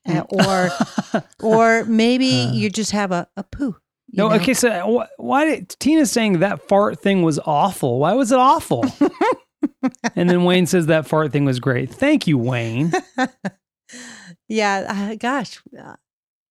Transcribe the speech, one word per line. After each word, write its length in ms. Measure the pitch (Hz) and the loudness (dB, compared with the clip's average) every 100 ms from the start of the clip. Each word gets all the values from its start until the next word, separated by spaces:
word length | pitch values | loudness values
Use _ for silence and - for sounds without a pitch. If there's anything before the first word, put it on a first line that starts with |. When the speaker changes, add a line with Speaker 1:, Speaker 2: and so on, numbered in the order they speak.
| - | -6
Speaker 1:
Uh, 160 | 160 - | -4 -2
Speaker 2:
Hmm. 120 | 196 190 190 180 - - - - | 0 2 2 0 -2 -6 -6 -6
Speaker 1:
or, 100 | 202 - | -6 -6
Speaker 2:
<laughs> 120 | - | -6
Speaker 1:
or 420 | 220 220 226 226 | 0 4 4 2
maybe 580 | 220 220 233 254 262 254 | 0 2 2 2 2 0
Speaker 2:
Uh. 100 | 247 | 0
Speaker 1:
you 160 | 233 208 | 0 -2
just 220 | 190 208 | -2 -4
have 220 | 208 196 | -2 -2
a, 160 | 175 - - | -4 -6 -12
a 80 | |
poo, 320 | - - 269 160 _ _ _ | -12 -6 -6 -8 _ _ _
you 60 | 190 | -2
Speaker 2:
No, 40 | 214 | 2
Speaker 1:
know? 60 | 214 | 2
Speaker 2:
okay, 180 | 220 | 0
so, 140 | 254 240 | 0 0
uh, 340 | 190 196 233 226 | 0 -2 -2 -2
wh-, 140 | - | -8
why 240 | 233 262 | -2 0
did, 240 | 311 269 185 - | 2 -2 -6 -4
Tina's 320 | 269 320 262 | 2 4 2
saying 300 | 240 220 175 | 2 2 2
that 260 | 202 185 - | 0 -2 0
fart 320 | 196 208 170 | 2 2 0
thing 220 | 202 196 | 0 2
was 160 | 165 147 - | 2 0 0
awful. 540 | 147 190 - 139 120 | 0 0 0 -2 0
Why 120 | 151 | 2
was 180 | 233 226 | 2 2
it 60 | 254 | 4
awful? 440 | 254 320 - 247 262 | 4 2 0 -2 -2
Speaker 1:
<laughs> 40 | - - - 453 - _ _ - _ 262 - 233 - | 0 -2 0 -2 -2 _ _ -8 _ -6 -4 -6 0
Speaker 2:
And 120 | 175 | 2
then 140 | 180 | 2
Wayne 220 | 175 180 175 | 4 2 2
says 200 | 185 156 | 0 2
that 200 | 160 143 | 0 0
fart 260 | 156 156 | -2 0
thing 120 | 143 139 | 0 0
was 120 | 127 | 0
great. 300 | 135 127 135 | -2 -2 -4
Thank 360 | - 277 302 - | -2 2 2 2
you, 100 | 139 | 0
Wayne. 540 | 117 123 117 117 165 370 - - | 0 -2 -2 -2 -2 -2 -6 -6
Speaker 1:
<laughs> 160 | 254 _ 190 - _ _ _ 247 240 233 180 170 - | -6 _ -12 -12 _ _ _ -20 -20 -20 -20 -20 -6
Yeah, 360 | 220 202 196 - 196 202 | -2 0 0 -4 -6 -6
uh, 20 | 220 | -6
gosh. 460 | 240 277 196 - - - | -4 -4 -6 -12 -20 -20
Uh, 160 | - - _ _ _ _ _ | -20 -20 _ _ _ _ _